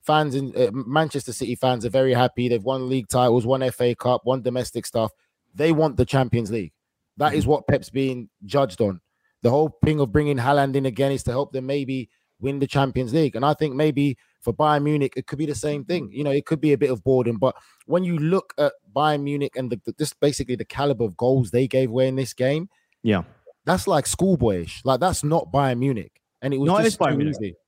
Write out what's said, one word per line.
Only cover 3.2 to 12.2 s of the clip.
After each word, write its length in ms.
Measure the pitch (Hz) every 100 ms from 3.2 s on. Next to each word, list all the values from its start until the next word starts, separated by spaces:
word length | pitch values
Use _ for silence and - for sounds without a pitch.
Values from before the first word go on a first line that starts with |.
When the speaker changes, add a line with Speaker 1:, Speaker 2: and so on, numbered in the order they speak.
| 123 123 117
Speaker 1:
won 180 | 131
F 180 | 131 -
A 140 | 123 117
Cup, 260 | 127 123
won 180 | 117 131
domestic 420 | 123 123 123 120 -
stuff. 260 | 117 110 _ _ _ _
They 200 | - 160
want 240 | 156 156 104
the 80 | 127
Champions 460 | 135 127 120 104
League. 200 | 113 85 _ _ _ _ -
That 160 | 151
is 100 | 151
Speaker 2:
Mm-hmm. 80 | 123
Speaker 1:
what 160 | 147 -
Pep's 220 | 139 -
being 400 | 135 135 123 110 _ 101
judged 340 | 143 131 -
on. 220 | 107 90 _ _ _ _
The 80 | 117
whole 280 | 139 156 -
thing 160 | 151 151
of 120 | 131
bringing 240 | 147 147 135
Haaland 380 | 123 143 139 135
in 100 | 135
again 260 | 104 139
is 120 | 135
to 80 | -
help 200 | 123 143
them 140 | 135 131
maybe 440 | 143 131 131 117 _